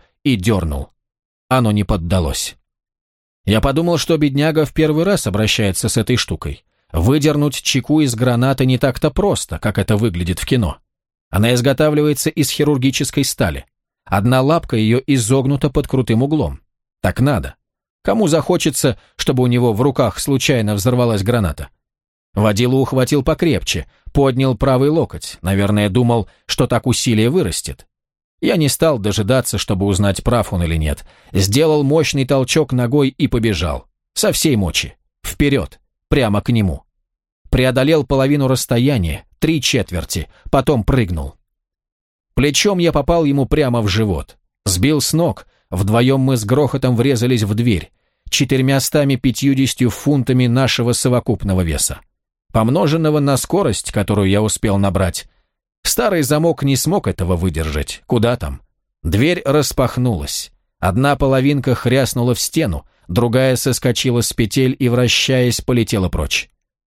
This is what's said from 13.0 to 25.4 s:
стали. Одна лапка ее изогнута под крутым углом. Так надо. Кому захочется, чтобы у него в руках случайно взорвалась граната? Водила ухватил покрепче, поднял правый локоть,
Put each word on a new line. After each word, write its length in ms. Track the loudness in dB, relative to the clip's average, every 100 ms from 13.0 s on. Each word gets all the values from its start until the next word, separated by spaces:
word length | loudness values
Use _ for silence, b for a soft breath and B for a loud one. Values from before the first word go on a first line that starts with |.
| -2 -2
стали. 420 | -2 -2 -4 -4 -12 _ _ _
Одна 380 | -4 0 2 2
лапка 340 | 2 0 -2 0
ее 260 | 2 0 2
изогнута 600 | 0 2 0 0 0 0
под 180 | -2 -2
крутым 360 | -2 0 0
углом. 360 | 0 -2 -4 -8 _ _ _ _
Так 200 | -4 0
надо. 340 | 0 0 -4 -12 _ _ _ _
Кому 240 | -2 0 2
захочется, 720 | 2 2 0 0 0 -2 b b -6
чтобы 280 | -2 0
у 40 | 2
него 260 | 2 2
в 80 | 2
руках 380 | 0 0 -2 -2
случайно 560 | -2 0 0 0 0 -2
взорвалась 480 | 0 0 0 0
граната? 460 | 0 0 -2 -4 -12 _ _ _ _ _ _
Водила 420 | 0 0 2 2 2
ухватил 480 | 0 0 0 0
покрепче, 640 | 0 0 0 -2 -4 -8 -10 b b
поднял 460 | 0 2 2 0 0
правый 320 | 0 2 2
локоть, 480 | 0 -2 -6 -16 -8